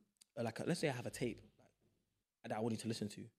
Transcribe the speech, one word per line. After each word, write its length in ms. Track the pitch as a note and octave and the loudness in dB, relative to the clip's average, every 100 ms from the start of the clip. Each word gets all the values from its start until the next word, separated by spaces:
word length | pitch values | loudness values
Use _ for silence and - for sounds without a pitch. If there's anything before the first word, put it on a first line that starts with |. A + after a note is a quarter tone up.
| _ _ - - | _ _ -12 -2
uh, 40 | |
like, 140 | A#2 - | -2 0
a, 40 | |
let's 160 | - E3+ | 2 4
say 80 | D3+ | 2
I 40 | |
have 140 | B2 B2 | 2 -2
a 40 | |
tape 320 | - B2 F#2+ - - A2+ _ _ _ _ _ _ _ A#2+ | 0 0 -2 -12 -20 -20 _ _ _ _ _ _ _ -4
that 80 | A2 | 0
I 40 | |
want 120 | A2+ | 2
you 60 | A2 | 2
to 100 | A2+ | 0
listen 200 | A2+ G#2 | 0 -2
to. 100 | - G#2+ | -4 -12